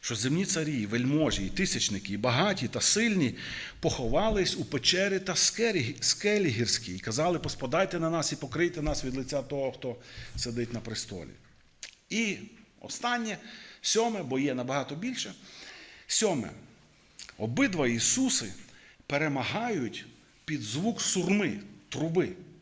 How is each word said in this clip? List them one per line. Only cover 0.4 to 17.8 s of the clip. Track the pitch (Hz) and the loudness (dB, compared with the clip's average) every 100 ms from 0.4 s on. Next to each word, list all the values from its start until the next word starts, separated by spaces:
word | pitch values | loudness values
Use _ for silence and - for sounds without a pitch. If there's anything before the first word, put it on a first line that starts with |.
| 190 | 2
царі, | 165 156 143 104 | 0 0 -2 0
вельможі, | 117 123 147 147 104 95 | 0 2 4 2 2 -2
і | |
тисячники, | - - 123 - 98 98 | 0 0 2 0 -2 -4
і | 98 | -2
багаті, | 120 120 196 196 113 | 2 4 2 0 -2
та | 120 | 2
сильні | - - 233 196 135 92 - - - - | 4 4 4 4 2 0 -8 -10 -10 -2
поховались | 170 - 123 139 214 214 180 - | -2 0 2 4 4 4 2 0
у | 151 | -2
печері | 143 - 175 202 190 | 0 2 4 4 2
та | 190 175 | 0 4
скелі, | - - 233 190 113 - | 4 4 2 2 0 0
скелі | - - 208 208 180 | 0 2 2 4 2
гірські | 110 113 - - 90 | 2 2 2 0 -8
і | |
казали: | - 113 165 175 | -4 0 2 2
«Поспадайте | 151 - 131 160 190 180 | -2 -4 -2 0 2 0
на | 160 | 0
нас | 165 151 | 0 0
і | 147 | -2
покрийте | 135 - 175 165 | -4 0 0 0
нас | 151 143 | -2 0
від | 135 127 | -2 -4
лиця | 127 143 | -2 -4
того, | 123 143 135 | -2 -2 -2
хто | - 131 110 - - - - | -4 -6 -8 -12 -16 -12 -6
сидить | 123 117 117 | -4 -2 -2
на | 120 | -4
престолі». | 110 107 - 92 76 - - - - _ - - _ | -6 -6 -6 -6 -12 -16 -20 -20 -20 _ -18 -18 _
І | 202 226 180 - - - _ | -2 0 -2 -8 -18 -20 _
останнє, | - - 240 240 220 196 - - - - | -12 -6 -2 -2 -2 -6 -12 -18 -18 -6
сьоме, | - 208 233 220 | 0 2 2 0
бо | 143 131 | -2 0
є | 143 | 0
набагато | 127 123 139 131 143 | 0 -2 -2 -2 -4
більше. | 226 254 - - - - - - - - - | -6 -4 -6 -8 -18 -18 -18 -18 -20 -20 0
Сьоме. | - 214 160 95 - - - - _ _ - - - | 2 4 2 -2 -8 -18 -20 -20 _ _ -18 -18 -6
Обидва | 110 117 277 180 | -2 2 2 2